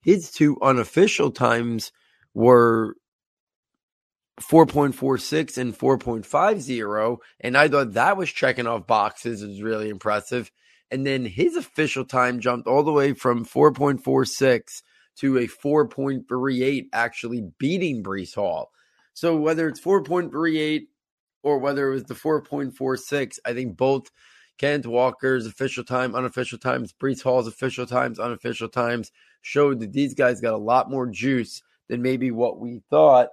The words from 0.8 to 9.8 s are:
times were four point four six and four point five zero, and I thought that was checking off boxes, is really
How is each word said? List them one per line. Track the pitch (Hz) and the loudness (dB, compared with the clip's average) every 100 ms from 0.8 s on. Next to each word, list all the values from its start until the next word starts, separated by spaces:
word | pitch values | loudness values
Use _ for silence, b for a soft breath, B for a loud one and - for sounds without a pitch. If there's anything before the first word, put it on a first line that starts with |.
| 107 - 202 - 147 | 2 2 2 4 -2
times | - 123 117 120 113 - _ _ _ _ | 2 2 2 0 -4 -8 _ _ _ _
were | 107 117 123 117 113 110 - _ _ _ _ _ _ _ _ _ _ _ _ _ - | 2 8 8 8 4 -2 -8 _ _ _ _ _ _ _ _ _ _ _ _ _ -20
four | - 160 156 | 4 6 6
point | 151 143 131 | 4 0 -2
four | 135 131 | -2 -2
six | - 156 156 - | -2 -4 -4 -6
and | 123 - | -6 -2
four | 127 131 | 0 0
point | 123 113 98 | -2 -8 -4
five | 147 196 208 | 0 0 0
zero, | 127 123 104 107 110 120 b b | -6 -6 -4 -2 -2 -4 b b
and | 120 131 | 0 4
I | 151 | 4
thought | 143 123 | 4 0
that | 104 147 196 | 2 2 2
was | 165 | -4
checking | - 131 123 117 | -2 -2 0 -4
off | 117 - | -4 0
boxes, | 110 104 - 120 107 | 0 0 -4 -10 -8
is | 104 98 | -10 -8
really | 110 110 | -6 -4